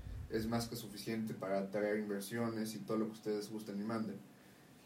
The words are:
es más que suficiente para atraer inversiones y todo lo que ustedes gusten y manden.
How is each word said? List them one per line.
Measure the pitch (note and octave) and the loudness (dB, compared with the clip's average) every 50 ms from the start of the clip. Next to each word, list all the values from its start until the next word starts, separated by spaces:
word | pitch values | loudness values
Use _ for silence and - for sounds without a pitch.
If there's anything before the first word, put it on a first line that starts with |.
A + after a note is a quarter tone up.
| - - - - - - | -4 -6 -8 -8 -6 -2
es | A2+ A2+ A2 A2+ | 0 0 2 2
más | A#2 A#2 A#2 - | 2 2 2 0
que | A#2 | -4
suficiente | - - G#2 G#2 G#2 - A#2 A2+ A2+ A2 G#2+ - | -6 -6 -8 -8 -6 -2 0 0 0 0 -2 -2
para | - F#2+ F#2+ G2 G2 | -2 0 2 4 2
atraer | G2 F#2+ - G#2 G#2 G#2 G#2+ G#2+ | 2 2 2 4 4 4 4 4
inversiones | G#2 G#2 G2+ G2 G2 - A#2 A#2 A#2 A2+ A2+ G#2+ G#2+ G#2+ - | 2 2 0 -2 -2 -2 0 2 2 2 2 0 0 -2 -2
y | G2+ | -4
todo | F#2+ - A2 | -2 2 2
lo | A2 G#2+ | 2 2
que | G#2+ | 2
ustedes | - - - G#2+ G#2 G#2 G2+ - | 0 -4 0 0 0 0 0 -2
gusten | G#2+ G#2+ - G#2+ G2+ G2+ | -4 -6 -4 -4 -2 -2
y | G#2 | 0
manden. | A2+ A#2 A2 G#2+ F#2+ - - - - - - - - - - - - - - - | 0 0 0 0 0 -2 -6 -10 -14 -18 -20 -20 -20 -20 -20 -20 -20 -20 -20 -20